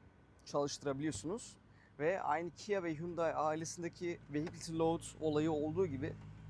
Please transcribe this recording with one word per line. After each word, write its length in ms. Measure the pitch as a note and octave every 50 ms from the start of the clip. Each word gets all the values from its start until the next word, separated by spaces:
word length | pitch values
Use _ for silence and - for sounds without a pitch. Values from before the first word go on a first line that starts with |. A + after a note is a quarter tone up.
| - - - - - - - - -
çalıştırabiliyorsunuz. 1120 | - - D3 C#3+ C#3 - - - C#3+ C3+ C3+ D3+ D#3 C#3 - - D3+ G3 B3 - - - - - - - - - - - -
Ve 200 | D3 E3 F#3+ -
aynı 280 | - C#3 D3 D#3+ E3+ F3
Kia 320 | - - - - G3+ G3
ve 120 | F3 E3+ D#3
Hyundai 400 | D3 E3+ F3+ E3+ D#3+ E3 D#3+ C#3
ailesindeki 880 | C#3 D3 D#3 D#3 D#3 E3 D#3+ - - E3+ E3+ E3 - F3+ F3 E3+ - - -
vehicle 280 | C#3+ D3 D#3 F3+ F3+ D#3+
to 200 | - E3+ E3 D#3+
load 220 | E3 E3 E3 E3 - - - -
olayı 320 | D3+ D#3 D3+ D3+ D#3 D#3+
olduğu 340 | D#3+ D3 D3 D#3 D#3 F3+ G3
gibi 280 | E3+ C3+ - - - - - - - - - -